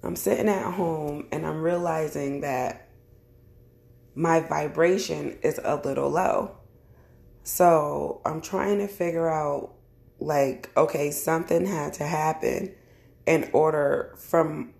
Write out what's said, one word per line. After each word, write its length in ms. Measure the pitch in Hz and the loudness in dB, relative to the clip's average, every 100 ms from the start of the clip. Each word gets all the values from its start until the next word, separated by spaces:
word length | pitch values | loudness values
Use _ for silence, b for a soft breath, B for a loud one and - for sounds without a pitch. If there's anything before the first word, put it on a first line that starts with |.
I'm 120 | - 175 | -6 -4
sitting 320 | - 220 214 | 0 2 2
at 280 | 196 - 180 | 2 -2 -2
home 500 | 170 160 151 147 - | -2 -2 -4 -6 -6
and 120 | 151 | -6
I'm 160 | 160 156 | -4 -2
realizing 800 | 160 175 175 160 151 147 143 139 | 0 0 0 -2 -2 -4 -4 -4
that 460 | 143 127 127 - - - _ - _ - - - - _ _ - _ | -2 -2 -2 -6 -16 -20 _ -20 _ -20 -20 -20 -20 _ _ -20 _
my 280 | - 165 165 | -2 4 4
vibration 960 | 160 151 151 151 170 190 233 151 143 - | 4 -2 -2 2 4 4 0 -4 -6 -2
is 180 | 147 156 | -2 0
a 140 | - 147 | -2 -2
little 340 | 143 139 139 | -2 -2 0
low. 400 | 156 185 - - - - - b b b b b - | 2 2 0 -2 -10 -20 -20 b b b b b -18
So, 800 | - - 180 165 147 147 147 - - | -10 4 6 6 2 -4 -4 -4 -4
I'm 140 | 156 | -4
trying 360 | - 190 196 202 | -4 -4 0 0
to 100 | 202 | -2
figure 400 | - 170 165 165 | -2 -2 0 0
out, 460 | 156 151 143 - - _ _ - _ | 0 -2 -4 -6 -16 _ _ -20 _
like, 500 | 147 147 139 131 - - | -2 2 2 -2 -4 0
okay, 320 | 156 151 147 | 2 2 -2
something 560 | 147 - 160 170 170 185 | -2 0 0 2 2 2
had 280 | 170 147 | -2 -4
to 100 | - | -4
happen 720 | 147 160 156 - - - 190 - b b b b - | -4 0 0 0 -2 -2 -6 -12 b b b b 2
in 240 | 160 - | 2 2
order 600 | - 156 156 143 143 - - | 2 2 2 0 0 -4 -12
from 560 | - 165 156 151 135 | 0 2 2 -2 -10